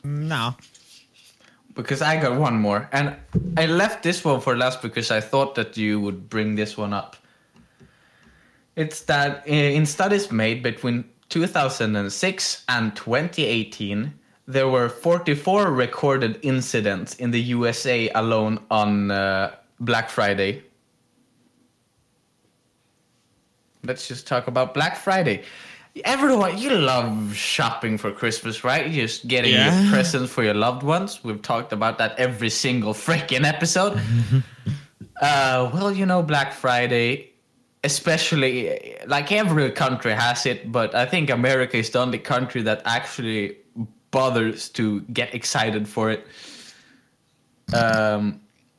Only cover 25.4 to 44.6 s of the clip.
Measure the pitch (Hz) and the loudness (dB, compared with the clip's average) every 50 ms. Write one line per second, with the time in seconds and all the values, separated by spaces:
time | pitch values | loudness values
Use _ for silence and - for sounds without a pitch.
25.4 | - - - - - - - - - - _ - - 214 262 269 285 277 262 214 | -6 -12 -18 -20 -20 -20 -20 -20 -20 -18 _ -6 -2 -2 0 2 4 4 4 4
26.4 | 196 180 175 202 247 277 254 185 147 131 131 123 120 113 107 110 107 104 104 - | 4 2 0 -2 -2 0 2 2 4 4 4 2 2 0 -2 -2 -2 -4 -4 -4
27.4 | - - - - 120 113 104 - - 110 110 104 - 101 101 - 123 113 110 - | -4 -2 0 0 0 0 -2 -2 -2 -2 -2 -2 -4 -6 -4 -2 -2 -2 -2 -2
28.4 | - 113 110 - - 123 135 160 123 160 160 143 117 110 - - - 120 127 123 | -6 -6 -8 -4 -2 0 0 0 0 -2 -2 -2 -2 -2 -4 -8 -4 -2 0 2
29.4 | 120 127 127 123 135 147 175 185 202 202 202 - - 170 139 127 127 123 - 131 | 4 4 4 4 6 4 4 4 4 4 4 4 4 2 0 0 -2 -2 0 0
30.4 | 113 107 104 104 110 123 127 131 135 147 160 180 196 202 - - - 117 107 104 | 2 2 2 2 2 0 0 -2 0 0 0 0 0 -4 -8 -10 -8 -8 -8 -8
31.4 | - - 120 113 110 - 110 104 110 113 113 - 113 110 - - 127 127 120 101 | -4 -4 -4 -4 -4 -4 -4 -2 0 0 0 0 -2 -2 0 0 0 0 0 -2
32.4 | 117 113 - - - 131 123 123 104 110 107 - - 160 165 151 - - 127 131 | -2 -2 -2 0 0 0 0 0 0 -2 -4 -4 -2 0 0 0 0 -2 0 2
33.4 | 151 151 156 - 170 165 - 185 190 208 - 110 107 110 117 117 117 98 127 135 | 2 2 2 2 0 0 2 2 2 2 2 0 0 2 2 2 4 4 4 2
34.4 | - - - - - - 147 - - - _ _ - - - - 143 143 143 139 | 2 0 -8 -8 -6 -6 -6 -6 -8 -14 _ _ -20 -18 -4 0 2 2 4 4
35.4 | 135 131 127 127 127 120 131 180 196 202 196 190 196 185 180 180 165 151 151 143 | 4 4 4 2 2 0 0 0 0 0 0 2 2 2 4 2 2 2 2 0
36.4 | 135 - - - - 127 123 123 123 120 123 117 117 117 135 143 - - _ _ | 0 0 -4 -2 0 2 2 2 2 2 2 2 2 2 0 -2 -6 -14 _ _
37.4 | _ _ _ _ _ _ _ _ - - - - - 175 160 170 - - 160 147 | _ _ _ _ _ _ _ _ -4 -2 -2 0 0 0 2 2 2 0 2 2
38.4 | 131 127 123 127 113 80 73 - - 57 - - - 120 143 143 147 147 202 214 | 2 2 2 0 -2 -2 -4 -4 -6 -12 -16 -14 -4 -2 -2 -2 0 0 2 2
39.4 | 214 180 160 151 139 123 - - 143 131 127 113 - 117 107 113 117 120 120 - | 2 4 4 4 2 2 2 0 0 0 0 0 0 -2 0 2 2 2 0 0
40.4 | - 131 120 - - 113 117 120 110 - - 120 123 - 185 175 151 139 123 113 | 0 -2 -2 -2 -6 -4 -2 0 0 0 0 0 0 0 0 0 0 2 2 2
41.4 | 123 131 135 131 127 123 - 117 110 - - 123 123 123 113 110 - - 135 123 | 2 2 4 2 2 2 0 -2 -2 0 0 0 0 0 -2 -4 -2 -2 0 0
42.4 | 131 123 - 123 107 110 107 107 - 117 117 123 - - - - 120 113 110 107 | 0 -2 -4 -4 -2 0 -2 -2 -2 -2 -2 -2 -2 -6 -8 -8 -6 -4 -2 -2
43.4 | 101 98 - - _ _ _ 117 110 - - _ _ _ - 131 131 131 120 117 | -4 -4 -6 -12 _ _ _ -10 -10 -10 -12 _ _ _ 0 2 2 2 2 2
44.4 | 110 113 104 - | 0 0 -2 -4